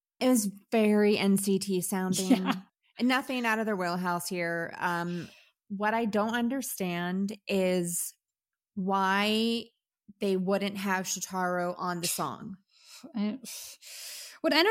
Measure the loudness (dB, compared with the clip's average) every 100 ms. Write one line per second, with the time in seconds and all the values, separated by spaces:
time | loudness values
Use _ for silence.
0 | _ -2 2 4 2 -4 -2 2 4 6
1 | 6 4 4 4 4 0 2 -2 0 -2
2 | 0 0 4 4 4 -4 -6 _ _ -2
3 | 0 0 0 -2 0 0 0 0 0 0
4 | 0 -2 -2 -4 -2 -2 -6 -4 -2 -2
5 | -2 -4 -8 -14 _ _ -12 -2 0 0
6 | 0 0 0 0 0 -2 -4 -4 -4 -2
7 | -2 -2 -2 -6 -2 0 2 2 0 -2
8 | -6 -10 _ _ _ _ _ -6 -2 2
9 | 2 2 2 2 2 0 -4 _ _ _
10 | _ -4 0 0 2 0 0 -4 -2 -2
11 | -2 -6 -6 -4 -2 0 -2 -4 -4 -4
12 | -4 -4 -4 -6 -12 -14 _ _ -20 -20
13 | -12 -4 -4 -4 -10 -14 -14 -18 -18 -16
14 | -14 -14 -16 -4 0 4 4